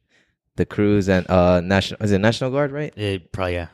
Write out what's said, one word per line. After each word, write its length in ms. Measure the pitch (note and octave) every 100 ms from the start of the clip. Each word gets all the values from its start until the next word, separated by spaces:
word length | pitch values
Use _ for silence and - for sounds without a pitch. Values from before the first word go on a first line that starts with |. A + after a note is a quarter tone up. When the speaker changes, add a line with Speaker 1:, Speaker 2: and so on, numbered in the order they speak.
| _ _ _ _ _ -
Speaker 1:
The 100 | F2+
cruise 420 | - G#2 G#2 F#2+
and, 220 | F#2 -
uh, 320 | F#2 F2+ F2+
National, 400 | F2 G2 - -
is 100 | G#2
it 60 | F#2+
National 300 | G#2+ A#2 C3
Guard, 220 | C#3 C#3+
right? 260 | C#3+ D3+ -
Speaker 2:
It 340 | G#2 F#2+ _
probably, 220 | - F#2
yeah. 140 | F2 E2+